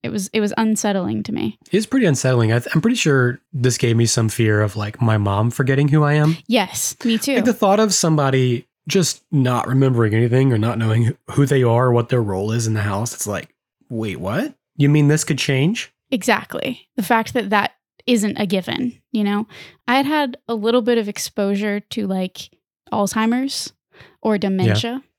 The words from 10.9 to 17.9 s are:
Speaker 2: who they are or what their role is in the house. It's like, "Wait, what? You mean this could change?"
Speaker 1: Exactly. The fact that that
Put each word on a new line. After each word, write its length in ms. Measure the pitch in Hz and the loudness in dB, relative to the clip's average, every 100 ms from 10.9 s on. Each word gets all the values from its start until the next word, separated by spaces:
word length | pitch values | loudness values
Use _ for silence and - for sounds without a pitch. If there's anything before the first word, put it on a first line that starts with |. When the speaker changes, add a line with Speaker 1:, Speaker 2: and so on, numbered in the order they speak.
| 113 117 - - | 2 2 -2 -4
Speaker 2:
who 140 | - 139 | 0 2
they 160 | 139 | 4
are 240 | 120 117 127 | 4 4 4
or 60 | |
what 160 | 120 117 | 2 2
their 120 | 127 | -2
role 280 | 107 95 104 | 0 -2 -2
is 160 | 113 113 | -2 -2
in 80 | |
the 60 | 107 | -2
house. 320 | 104 98 117 | -2 -2 -4
It's 140 | - 107 | -8 -8
like, 260 | 98 - _ _ _ _ | -8 -10 _ _ _ _
"Wait, 300 | 117 110 90 | -8 -6 -6
what? 360 | 92 131 285 - _ - | -4 -4 -6 -10 _ 0
You 120 | 143 | 2
mean 180 | 151 147 | 4 4
this 160 | 151 | 2
could 160 | - 151 | 0 -4
change?" 540 | - 131 151 233 - _ _ | -2 0 0 -2 -8 _ _
Speaker 1:
Exactly. 800 | 247 247 214 - - - 240 _ - | -4 0 -2 -2 -8 -8 -10 _ -8
The 80 | |
fact 280 | 190 226 226 | 0 0 0
that 160 | 254 202 | -4 -2
that 240 | 202 208 _ _ | -2 -2 _ _